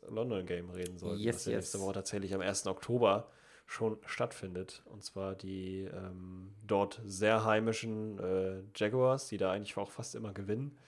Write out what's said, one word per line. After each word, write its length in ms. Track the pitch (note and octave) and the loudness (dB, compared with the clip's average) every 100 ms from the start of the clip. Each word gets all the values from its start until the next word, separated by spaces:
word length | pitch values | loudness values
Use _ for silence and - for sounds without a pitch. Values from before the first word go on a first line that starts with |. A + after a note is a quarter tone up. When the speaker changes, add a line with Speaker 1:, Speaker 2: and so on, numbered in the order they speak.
| - | -6
Speaker 1:
London 380 | A2 A#2+ G#2 | -2 0 0
Game 240 | F2 F2 F2 | -2 -4 -4
reden 300 | F2+ F2 F2+ | -6 -6 -6
sollten, 200 | - G2+ | -4 0
Speaker 2:
Yes, 140 | A2 A#2 | 0 0
Speaker 1:
was 80 | - | 0
ja 100 | A2+ | -2
nächste 220 | - G2+ | -2 -2
Speaker 2:
yes. 80 | G2 | -2
Speaker 1:
Woche 80 | |
tatsächlich 400 | G2 F#2+ G2+ G2 | -2 -4 -4 -2
am 80 | F#2+ | 0
ersten 260 | F#2 F#2+ G2 | 0 0 -2
Oktober 640 | F#2+ - A#2+ A2+ G2+ - - - - | -2 0 6 8 6 2 -12 -20 -20
schon 320 | - - A2+ A2 | -12 -2 -2 -2
stattfindet. 760 | - - A2+ - F#2+ F2+ F#2+ - | -4 -2 -2 -2 -8 -6 -8 -12
Und 180 | - G#2 | -16 -14
zwar 320 | - G2 F#2+ | -12 -6 -4
die, 500 | F#2+ F#2+ F#2+ F#2 F#2+ | -4 -6 -6 -4 -6
ähm, 680 | F#2+ F#2 F#2+ F#2 F#2 F#2 F#2 - G#2+ | -6 -8 -8 -10 -10 -12 -12 -12 2
dort 340 | G2+ G2+ - A2 | 4 4 0 -8
sehr 400 | F#2 G#2+ A2 A2 | 2 6 6 6
heimischen, 720 | G#2+ A2+ A2 A2+ A2 G#2+ G2 | 6 4 0 -2 -4 -4 -4
äh, 440 | F#2 F#2+ F#2+ F#2+ G2 - | 0 2 2 -2 -8 0
Jaguars, 520 | G#2 B2+ B2+ C3 - | 2 4 4 4 0
die 100 | G2+ | 0
da 120 | F#2+ | 2
eigentlich 240 | G2 G2+ - | 2 -2 -4
auch 120 | G2+ | -4
fast 240 | - - | -6 -8
immer 200 | - A2 | -6 -6
gewinnen, 420 | G2+ G2 G#2+ C#3+ C#3+ | -6 -2 -2 -2 -8